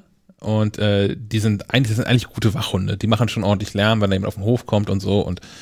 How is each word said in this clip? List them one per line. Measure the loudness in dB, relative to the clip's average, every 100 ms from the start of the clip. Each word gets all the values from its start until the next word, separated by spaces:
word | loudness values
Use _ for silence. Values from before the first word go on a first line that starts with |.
| -6 _ _ _
und, | -2 0 0 0
äh, | 0 2 0 -2
die | -4 -2
sind | 0 0 0
eigentlich, | 0 2
das | 0
sind | 0
eigentlich | 0 0
gute | -2 0 0
Wachhunde. | -2 -2 -2 -2
Die | 0
machen | 2 2
schon | 0
ordentlich | 0 0 -2 0
Lärm, | 2 2
wenn | 2
da | 0
jemand | -2
auf | -2
den | 0
Hof | -2 0
kommt | -2 0
und | -2
so | 0 0
und, | 0 -4 -10 -20